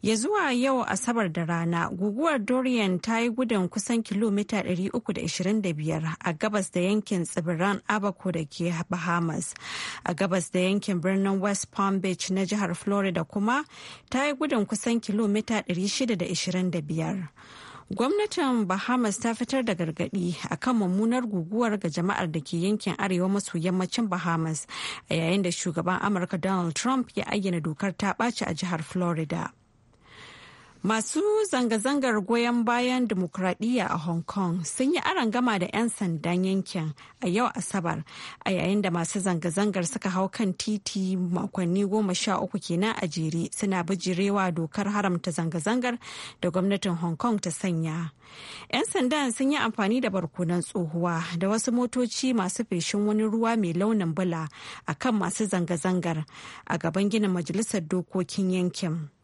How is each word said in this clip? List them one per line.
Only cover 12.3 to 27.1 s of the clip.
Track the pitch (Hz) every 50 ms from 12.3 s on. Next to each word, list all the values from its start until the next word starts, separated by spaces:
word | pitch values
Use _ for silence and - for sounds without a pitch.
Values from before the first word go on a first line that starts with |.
na | 185 190 190
jihar | - 208 208 202 180 175
Florida | - - - 202 202 196 196 175 165 160
kuma | - - 208 202 220 240 277 311 - - - - - - - - _
ta | - 254 277
yi | 294 294
gudun | 262 311 302 294 233 202
kusan | - 226 202 - 233 233 233
kilomita | - - 202 208 226 208 202 214 214 - 226 208 -
ɗari | - 180 175 185
shida | 202 - - 262 233 226 170
da | 175
ishirin | - 180 - - 190 180 185 185 180 165
da | 175
biyar. | 151 147 160 160 160 160 196 190 180 147 _ - - - - - - - - - - - -
Gwamnatin | - 233 269 381 415 415 427 - - 311 269 254 233 214
Bahamas | 175 185 196 - - 247 254 240 214 196 -
ta | - 233 226
fitar | - 247 - - 269 254
da | 220 196
gargaɗi | 170 175 160 160 - 180 - - 202 175 175 175 - - -
a | -
kan | - - 254 247
mummunar | 226 202 180 180 196 220 226 240 254 247
guguwar | 226 208 180 165 165 208 220 240 226 208 202
ga | - 170
jama'ar | 147 175 170 190 202 - 180
da | 170 151 165
ke | 147 - - 170
yankin | 170 196 214 214 - 196 - -
arewa | 196 196 185 175 180 190
maso | 196 202 196 - -
yammacin | 175 160 185 180 185 185 175 - - 233 208
Bahamas, | 180 180 165 170 165 165 165 160 160 147 - - - - - - - - - -
a | -
yayin | 165 165 165 175 202 196
da | 180
shugaban | 175 - - 180 156 170 165 175 180 - -
Amurka | 202 208 180 175 - - 175
Donald | - 190 190 185 175 170 160
Trump | - - 240 262 262 240 -